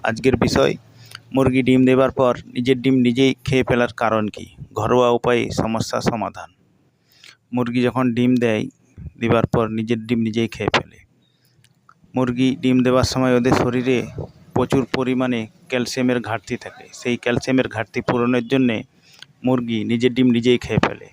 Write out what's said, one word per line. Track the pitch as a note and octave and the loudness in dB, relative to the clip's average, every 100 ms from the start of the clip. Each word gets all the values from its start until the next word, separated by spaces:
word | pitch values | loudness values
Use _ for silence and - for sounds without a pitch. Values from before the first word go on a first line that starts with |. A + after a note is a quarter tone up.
| - | -4
আজকের | A2+ C3 A#2+ | 0 0 2
বিষয়, | - - C#3 - _ - - - _ | 0 2 2 0 _ -20 -20 -20 _
মুরগি | C3+ C3 B2+ B2 | 0 2 2 4
ডিম | C3 B2+ | 4 4
দেবার | C3 C3 - | 4 2 2
পর | B2+ - - | 0 0 -6
নিজের | B2+ B2 C3 | -4 0 0
ডিম | B2+ C3 B2 | 2 2 2
নিজেই | A#2+ C3+ B2+ - | 2 2 0 -2
খেয়ে | C3 B2 | 0 2
ফেলার | B2 A#2+ - | 0 0 -2
কারণ | A2+ A2 G#2+ | 0 0 -2
কি? | - F#2 - - - | -8 -20 -18 -12 -6
ঘরোয়া | A2 B2 B2 A#2+ | 2 4 4 2
উপায়ে | A#2+ A#2+ A2+ - | 2 0 0 -4
সমস্যা | A2 A2+ - A#2+ - | -4 -4 -4 -4 -4
সমাধান। | A2+ F#2+ F#2 E2+ _ _ _ _ _ _ _ - _ _ | -4 -8 -10 -20 _ _ _ _ _ _ _ -20 _ _
মুরগি | A#2+ A#2+ B2 B2 | -4 -2 0 0
যখন | A#2+ B2+ A#2 | 0 0 2
ডিম | B2 B2+ | 2 2
দেয়, | A#2 A2 - _ _ - - - | 2 0 -4 _ _ -20 -20 -6
দেবার | A#2 A#2 - | 0 2 2
পর | A#2+ A2 A2 | 0 0 -4
নিজের | A2 A#2 A2 | -2 -4 -2
ডিম | A#2+ A2+ | -2 0
নিজেই | A2+ A2+ | -2 -4
খেয়ে | - G2+ - | -4 -2 -2
ফেলে। | - - _ _ _ _ _ _ _ _ _ _ _ B2 | -4 -20 _ _ _ _ _ _ _ _ _ _ _ -2
মুরগি | B2+ A#2+ C3 C3 | -2 0 0 0
ডিম | B2+ B2+ B2+ | 2 2 4
দেওয়ার | B2+ B2 | 2 2
সময় | C3 C3 B2 | 0 2 2
ওদের | B2 - | 2 0
শরীরে | A#2+ B2 B2 B2 A2 - - _ - | 0 -2 0 -2 -2 -12 -14 _ -6
প্রচুর | - - C#3 A#2+ - | -4 0 -2 -2 -4
পরিমাণে | B2+ B2+ B2+ A#2+ A2 _ _ | -2 -2 -2 -4 -6 _ _
ক্যালসিয়ামের | B2+ A#2 - B2+ B2 A2+ | -4 -2 -2 0 -2 -4
ঘাটতি | A#2 - B2 | -8 -6 -10
থাকে। | F#2+ - - - | -10 -18 -20 -8
সেই | B2 A#2+ | -4 -2
ক্যালসিয়ামের | A#2+ A#2+ - C3 A#2 | -2 -2 0 0 0
ঘাটতি | A2 A2+ B2 - | -6 -6 -6 -4
পূরণের | B2 A#2+ B2+ A#2 | -2 0 -2 0
জন্যে | C3+ B2+ G#2+ - _ _ - - _ B2 | 0 0 -2 -8 _ _ -20 -20 _ -2
মুরগি | B2+ A#2 A2+ G#2 | -2 -2 -4 -2
নিজের | A#2 B2 A#2+ | 0 0 2
ডিম | B2+ A#2+ | 2 4
নিজেই | A#2+ B2 - | 4 2 0
খেয়ে | G#2+ - | -2 -2
ফেলে। | - - | -4 -16